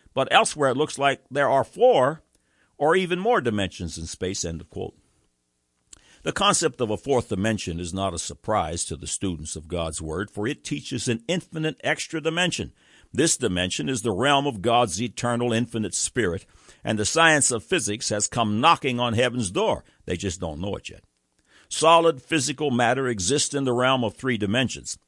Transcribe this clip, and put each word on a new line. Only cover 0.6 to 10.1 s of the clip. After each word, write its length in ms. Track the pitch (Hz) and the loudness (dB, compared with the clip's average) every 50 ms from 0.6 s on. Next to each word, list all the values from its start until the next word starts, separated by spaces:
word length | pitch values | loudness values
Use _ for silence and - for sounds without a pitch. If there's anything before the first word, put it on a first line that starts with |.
| 143 131 | 0 2
it 60 | 120 | 2
looks 200 | 135 156 151 - | 0 -2 -2 -2
like 240 | 127 139 139 131 - _ - | 0 0 0 0 0 _ -6
there 200 | 127 139 - 110 | -2 0 2 4
are 140 | 135 135 120 | 4 2 2
four 600 | - - 175 233 254 226 143 127 139 160 160 _ _ _ _ _ _ _ _ _ _ _ | 0 0 2 4 6 6 6 4 2 0 -4 _ _ _ _ _ _ _ _ _ _ _
or 180 | - 143 156 175 | 0 2 4 4
even 240 | 190 185 165 180 175 | 4 2 0 -2 -2
more 220 | 190 233 247 196 | 0 2 2 2
dimensions 560 | 131 120 107 104 98 87 - - 87 80 73 | 2 0 0 0 -2 -2 -4 -6 -10 -8 -8
in 100 | 82 82 | -8 -10
space, 380 | - - - 90 92 98 - - | -10 -8 -6 -6 -6 -4 -4 -6
end 160 | 85 82 80 | -6 -8 -8
of 80 | - - | -12 -12
quote. 260 | - 98 92 - - _ _ _ _ _ _ _ _ _ _ _ _ _ _ _ _ _ _ - - - _ _ - - - | -12 -10 -10 -10 -12 _ _ _ _ _ _ _ _ _ _ _ _ _ _ _ _ _ _ -20 -20 -20 _ _ -18 -10 -8
The 80 | - | -6
concept 500 | - - 196 202 - - 175 143 123 - | -2 0 2 2 2 2 2 0 0 -2
of 80 | 123 104 | -2 -2
a 80 | 107 | -2
fourth 320 | - - 139 139 120 - - | -4 0 0 0 0 0 0
dimension 500 | 107 92 101 113 110 98 - 92 82 85 | -2 -2 0 0 0 -2 -4 -6 -6 -6
is 140 | 90 85 87 | -6 -6 -4
not 200 | 95 98 95 85 | -2 -2 -2 -4
a 60 | 80 | -4
surprise 640 | - - 71 - - 110 107 101 82 78 85 85 - | -8 -10 -10 -10 -4 -2 0 0 0 -2 -4 -6 -6
to 100 | - 80 | -6 -8
the 120 | 69 - | -10 -8
students 480 | - - - 104 95 85 78 80 - - | -8 -6 -4 -2 -4 -4 -4 -6 -10 -10
of 120 | 82 78 | -10 -10
God's 340 | 80 90 85 82 80 76 - | -6 -4 -4 -4 -4 -6 -8
Word, 300 | 80 78 | -8 -6